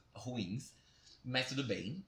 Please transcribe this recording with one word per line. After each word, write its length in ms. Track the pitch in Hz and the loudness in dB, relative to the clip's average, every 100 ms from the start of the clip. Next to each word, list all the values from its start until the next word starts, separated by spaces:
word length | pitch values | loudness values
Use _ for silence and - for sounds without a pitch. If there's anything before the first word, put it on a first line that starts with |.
| - | -12
ruins. 580 | - 127 123 90 117 - - - - - - | -10 -4 0 0 0 -4 -14 -20 -20 -20 -12
Mas 260 | 131 127 131 | 0 2 2
tudo 140 | 135 | 2
bem, 380 | 127 90 92 175 | 2 2 0 -4